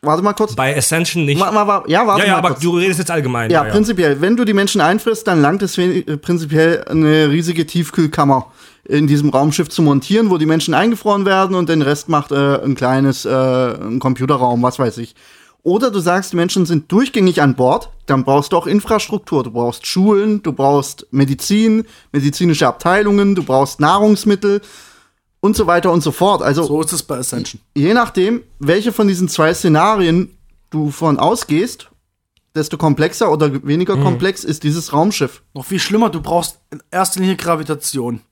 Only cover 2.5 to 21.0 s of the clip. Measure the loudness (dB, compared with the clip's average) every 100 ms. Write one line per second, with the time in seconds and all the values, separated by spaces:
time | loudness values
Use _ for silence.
2.5 | 0 0 0 0 -2 -2 -2 -2 -2 0
3.5 | 0 2 0 0 2 0 2 2 2 2
4.5 | 2 0 2 2 2 -2 -4 0 2 2
5.5 | 0 -4 -2 0 0 -4 -8 -2 -4 0
6.5 | 2 2 2 -2 0 4 4 4 2 -2
7.5 | -2 -2 -2 -4 0 -2 2 2 2 -2
8.5 | _ -20 _ -4 0 2 2 2 2 0
9.5 | 0 -4 0 2 2 0 0 2 2 2
10.5 | 0 0 0 0 -2 -2 0 0 0 0
11.5 | 0 0 0 0 -2 -2 -2 -2 -2 0
12.5 | 0 -2 -2 0 0 0 -2 -2 0 0
13.5 | 0 -2 -4 -6 -4 -2 -2 -2 0 0
14.5 | 0 -2 0 -4 -4 -14 _ _ -20 _
15.5 | _ -2 0 0 0 0 -2 -2 -2 0
16.5 | 0 0 0 0 0 0 2 2 4 2
17.5 | 2 2 0 -4 -20 -4 -2 2 0 2
18.5 | -2 0 -2 0 -2 -2 -8 -2 -4 -2
19.5 | -2 -4 -4 -6 0 2 4 2 -2 -4
20.5 | 0 2 2 0 -12